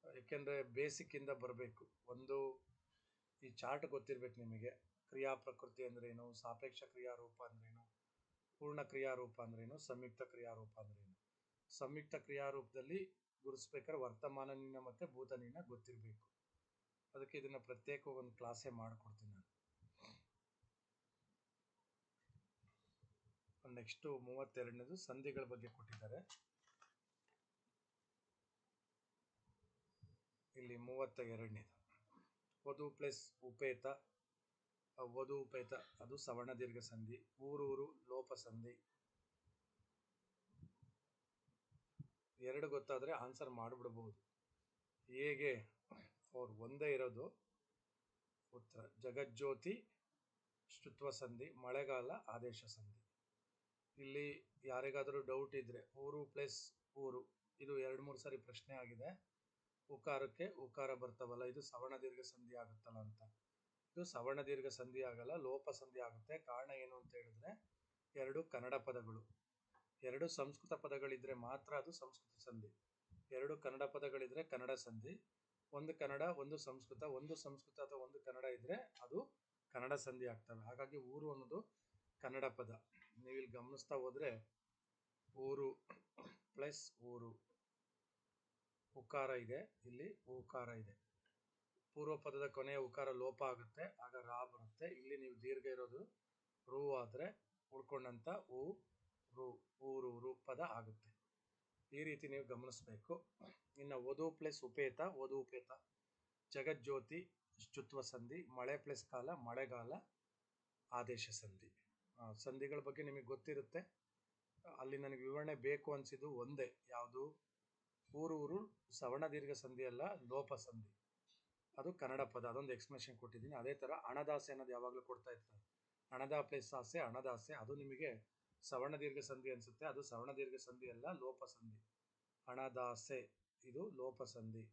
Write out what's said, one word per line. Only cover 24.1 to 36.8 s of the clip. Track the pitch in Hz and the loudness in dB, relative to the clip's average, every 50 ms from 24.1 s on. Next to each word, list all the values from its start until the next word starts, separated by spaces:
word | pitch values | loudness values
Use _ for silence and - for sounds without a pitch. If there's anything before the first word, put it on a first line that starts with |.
| 143 131 | 0 0
ಮೂವತ್ತೆರಡನೇದು | 123 123 127 131 135 135 - 131 123 117 117 120 123 131 175 | -2 -4 -2 -2 -2 0 0 0 0 0 0 -4 -4 -4 -4
ಸಂಧಿಗಳ | 190 - - 127 131 135 143 135 135 135 | -6 -4 -4 -4 -2 0 0 0 0 0
ಬಗ್ಗೆ | 120 123 120 110 117 | 0 -2 -6 -6 -8
ಕೊಟ್ಟಿದ್ದಾರೆ. | - - 113 107 110 107 107 107 117 156 185 - - - _ _ _ _ _ - - _ - - _ _ _ _ _ _ _ _ _ _ _ _ _ _ _ _ _ _ _ _ _ _ _ _ _ _ _ _ _ _ _ _ _ _ _ _ _ _ _ _ _ _ _ _ _ _ _ _ _ _ _ - - _ _ _ _ _ _ _ _ _ - - - _ _ _ _ _ _ _ _ | -10 -12 -12 -10 -10 -8 -6 -6 -6 -6 -6 -10 -14 -16 _ _ _ _ _ -20 -20 _ -20 -20 _ _ _ _ _ _ _ _ _ _ _ _ _ _ _ _ _ _ _ _ _ _ _ _ _ _ _ _ _ _ _ _ _ _ _ _ _ _ _ _ _ _ _ _ _ _ _ _ _ _ _ -20 -20 _ _ _ _ _ _ _ _ _ -18 -18 -18 _ _ _ _ _ _ _ _
ಇಲ್ಲಿ | 131 123 123 120 | -8 -6 -4 -4
ಮೂವತ್ತ | 120 120 123 127 131 135 127 - - | -4 -4 -2 4 4 4 2 4 -2
ಎರಡನೇದು | 123 117 113 113 117 110 110 104 104 - - _ _ _ - - _ _ - - - _ _ _ _ _ _ _ _ | -2 0 0 0 0 -2 -2 -4 -6 -10 -18 _ _ _ -20 -20 _ _ -20 -20 -20 _ _ _ _ _ _ _ _
ವಧು | 139 139 147 147 147 | 0 0 2 0 -2
ಪ್ಲಸ್ | 139 - 143 143 135 - - - _ _ - | -2 2 2 2 2 2 -6 -10 _ _ -12
ಉಪೇತ. | 127 113 113 139 135 123 107 - | -12 -2 2 4 4 4 4 0
ಆ, | 135 139 - - _ _ _ _ _ _ _ _ _ _ _ _ _ _ _ _ _ _ - 127 | -2 -2 -2 -6 _ _ _ _ _ _ _ _ _ _ _ _ _ _ _ _ _ _ -6 -6
ವಧು | 120 120 127 135 131 143 139 | -2 0 0 2 2 2 0
ಉಪೇತ | 135 117 123 131 120 117 139 | 0 0 0 -2 0 0 -2
ಅದು | 127 - - - - 120 117 131 | -4 -4 -8 -12 -12 -8 -6 -6
ಸವರ್ಣ | 143 - - 120 120 123 127 131 | -4 -2 0 0 0 2 0 0
ದೀರ್ಘ | 117 127 123 117 | 0 0 0 0
ಸಂಧಿ. | 120 | -4